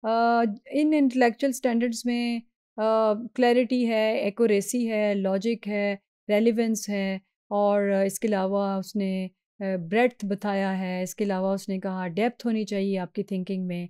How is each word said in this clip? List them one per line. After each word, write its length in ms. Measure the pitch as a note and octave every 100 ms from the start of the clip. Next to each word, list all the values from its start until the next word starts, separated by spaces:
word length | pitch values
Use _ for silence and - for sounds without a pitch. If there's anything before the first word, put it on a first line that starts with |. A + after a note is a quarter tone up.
अ, 400 | A3 A3+ A#3 A#3 A#3 G#3 -
इन 220 | C#4 D4+
इंटेलेक्चुअल 580 | D#4 C4+ B3+ A#3+ A3 C#4
स्टैंडर्ड्स 540 | B3+ C4 A#3 B3 A3+ A#3+
में, 340 | A#3+ A#3+ A#3
अ, 40 | - _ _ - A3 A3 A3 G#3+ A#3
क्लैरिटी 500 | - A#3+ A#3+ A#3+ B3
है, 360 | A#3 A3 A3 A3
एक्यूरेसी 680 | G3+ G3+ A#3 G3+ G3 B3 A3+
है, 280 | G#3+ G#3
लॉजिक 520 | G3+ F#3+ G3 G#3+ A3+ G3+
है, 320 | G#3 G3+ G3 _ _ -
रेलेवेंस 580 | G#3 A3+ A3+ A3+ A3 -
है 320 | G3+ G3 F#3+ _ _ _
और 520 | G3+ G3+ G3+ G3+ G3 G3
इसके 220 | G3 A3+
अलावा 500 | G3+ F#3+ G3+ G3 G3
उसने, 460 | F#3+ G#3+ F#3+ F#3+ F#3
अ, 40 | _ _ _
ब्रेड्थ 600 | G3 F#3 E3 G#3 B3 A#3+
बताया 460 | G3 G3+ G#3 G3 G3
है, 320 | F#3+ F#3 F#3
इसके 220 | F#3 -
अलावा 280 | G3+ F#3+ F#3+
उसने 260 | G3 - F#3+
कहा 280 | F#3+ F#3 F#3
डेप्थ 380 | E3 G#3+ A#3 A#3+
होनी 180 | A3
चाहिए 320 | G#3 G3+ G3 F#3+
आपकी 260 | F3+ -
थिंकिंग 440 | G3 F#3+ F3+ F#3+ F#3
में 220 | F3